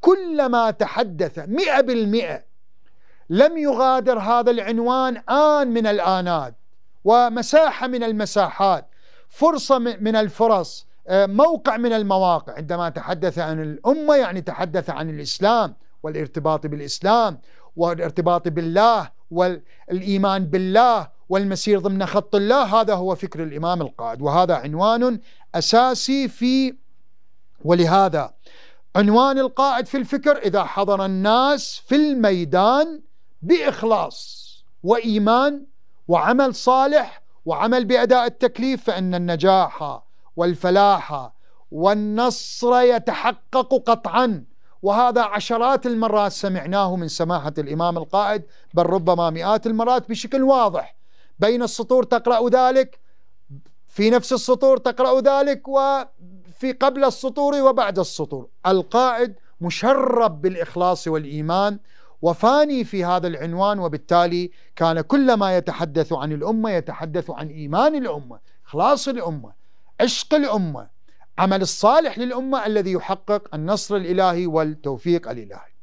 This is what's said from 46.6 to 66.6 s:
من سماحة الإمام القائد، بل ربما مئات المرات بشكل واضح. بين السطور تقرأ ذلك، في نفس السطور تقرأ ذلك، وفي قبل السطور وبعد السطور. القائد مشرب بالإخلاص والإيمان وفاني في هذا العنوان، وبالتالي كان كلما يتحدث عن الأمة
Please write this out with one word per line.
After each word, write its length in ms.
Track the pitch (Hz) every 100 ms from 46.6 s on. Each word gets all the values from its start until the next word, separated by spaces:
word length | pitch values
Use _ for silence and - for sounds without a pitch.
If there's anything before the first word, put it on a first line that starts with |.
| 147 196 190 180
من 120 | 165
سماحة 460 | - 165 175 143 147
الإمام 400 | 143 151 170 170
القائد، 460 | 156 196 202 208 - - -
بل 100 | 165
ربما 460 | 170 185 165 175 170
مئات 380 | 160 175 220 226
المرات 420 | 220 233 254 247
بشكل 340 | 220 - 269
واضح. 520 | 262 269 220 175 - - - - - -
بين 240 | 202 240
السطور 400 | 240 - 226 254
تقرأ 460 | 240 240 240 233 240
ذلك، 500 | 254 254 262 262 - - - - - - 139 - - -
في 220 | - 214
نفس 240 | 247 -
السطور 440 | 254 - 247 269 262
تقرأ 440 | 254 240 254 262
ذلك، 460 | 254 277 285 277 -
وفي 1040 | 269 277 277 - - 180 190 - - 262
قبل 320 | 262 277 269
السطور 580 | 269 262 262 294 285 285
وبعد 380 | 269 247 208 185
السطور. 480 | 175 - 151 135 117 - 180
القائد 680 | 190 175 233 254 233 247 190 - -
مشرب 800 | 175 - 226 269 254 233 226 156
بالإخلاص 680 | 180 185 165 175 180 175 170
والإيمان 720 | 156 147 151 151 180 202 208 - - - -
وفاني 600 | 165 165 220 285 302 269
في 220 | 226 202 175
هذا 220 | 180 175
العنوان، 520 | 156 165 170 196 202
وبالتالي 720 | 175 151 - 175 175 175 180 - - -
كان 260 | 165 165
كلما 560 | 156 285 262 226 196 185
يتحدث 560 | 175 - 170 143 147
عن 180 | 156 147
الأمة 380 | 151 165 220